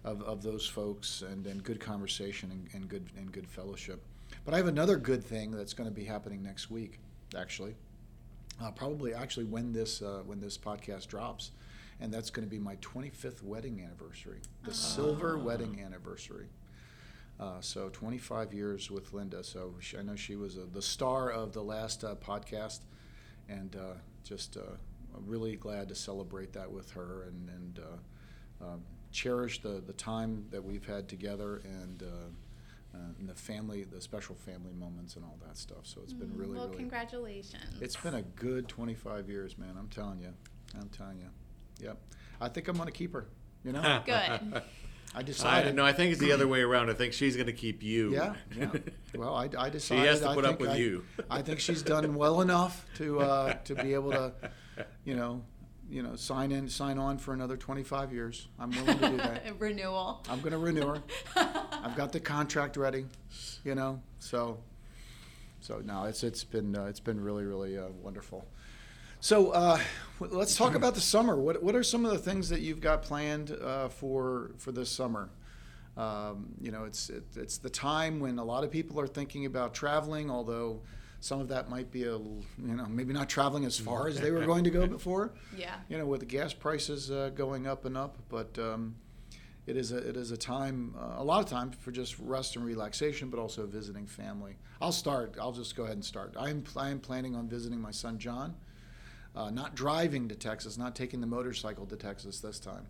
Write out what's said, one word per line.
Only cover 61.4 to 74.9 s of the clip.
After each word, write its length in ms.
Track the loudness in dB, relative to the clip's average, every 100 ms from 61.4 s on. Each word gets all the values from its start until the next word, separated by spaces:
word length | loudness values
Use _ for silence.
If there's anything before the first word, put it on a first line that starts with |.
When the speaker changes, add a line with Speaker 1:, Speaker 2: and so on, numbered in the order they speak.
| 4 2 -4 -4
Speaker 1:
I've 120 | -2 0
got 140 | 0
the 60 | 0
contract 560 | 0 2 2 2 2 2
ready, 280 | 2 2 -4 -10 -14 -12 -10 -8 -2
you 80 | 0
know, 240 | 0 -2 -8 -14
so, 400 | -2 0 0 -2 -10 -16 -16 -14 -14 -14 -16 -16 -16 -14
so 200 | -8 -6
no, 200 | -2 -2 0
it's, 180 | 0
it's 200 | 0 -2
been, 320 | -2 0 2 0
uh, 80 | -2
it's 140 | -4
been 200 | -2 0
really, 240 | 0 0
really, 320 | 0 0 -2 -2
uh, 100 | -4 -8
wonderful. 420 | -8 -8 -8 -10 -10 -14 -14 -14 -16 -14 -14 -2
So, 300 | 8 10 12
uh, 280 | 10 10 10 6 -2 -8 -8
w-, 180 | -2 2
let's 180 | 4 8
talk 200 | 8 8
about 180 | 6 6
the 60 |
summer. 340 | 6 8 8 8
What, 260 | 6 6
what 120 | 6 6
are 60 |
some 220 | 6 6 6
of 60 |
the 60 | 4
things 300 | 4 2 4
that 120 | 2
you've 200 | 2 2
got 200 | 6 6
planned, 500 | 4 0 2 0 -2
uh, 380 | -4 -2 0 0
for, 640 | -2 0 2 4 2 -2 -8
for 120 | -4
this 180 | -2 -2